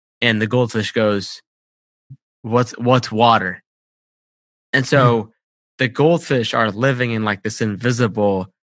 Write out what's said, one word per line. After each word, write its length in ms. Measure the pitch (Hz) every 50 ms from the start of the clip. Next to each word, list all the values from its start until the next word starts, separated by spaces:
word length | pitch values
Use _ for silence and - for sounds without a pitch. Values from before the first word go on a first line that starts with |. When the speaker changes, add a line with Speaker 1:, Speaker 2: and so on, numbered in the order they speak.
| _ _ _ -
Speaker 1:
And 200 | - 120 113 107
the 60 | 110 107
goldfish 460 | 117 123 123 110 - 113 104 - -
goes, 480 | 117 110 107 104 101 92 - - - - _ _ _ _ _ _ _ _ _ _ _ _ - - - _ _ _ _
"What's, 300 | - 113 113 120 123 117 - -
what's 340 | 120 120 127 123 110 -
water?" 500 | 110 107 120 117 113 107 92 92 87 - _ _ _ _ _ _ _ _ _ _ _ _ _ _ _ _ _ _ _ _ _ _
And 160 | - 135 131 -
so 360 | - 143 131 123 120 113 107
Speaker 2:
Mm. 80 | - _ _ _ _ _ _ _ _ _ -
Speaker 1:
the 80 | 131 120
goldfish 640 | 131 - 143 160 170 165 170 - 143 127 113 110 -
are 180 | 120 113 110
living 400 | 98 104 123 139 135 123 123 120
in, 120 | 117 110 110
like, 180 | 107 101 98 -
this 160 | 110 107 -
invisible 880 | 117 107 101 90 113 123 123 113 123 110 85 107 104 101 98 95 92 - _ _ _ _ _